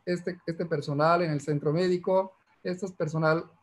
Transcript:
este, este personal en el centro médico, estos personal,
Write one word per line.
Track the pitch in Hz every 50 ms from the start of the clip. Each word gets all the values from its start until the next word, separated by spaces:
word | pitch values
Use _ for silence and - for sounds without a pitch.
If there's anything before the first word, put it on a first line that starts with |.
| _
este, | 180 180 175 175 190 180 180 _
este | - 165 - 180
personal | 165 165 143 143 156 143 143 156 165 170 170
en | 180 160
el | 151 143
centro | 139 - 151 143 143 151 147
médico, | 170 185 180 180 180 180 196 185 190 190 190 - _ _ _ _ _ -
estos | 185 180 185 208 185
personal, | 185 _ 170 151 156 165 160 156 160 165 - - - _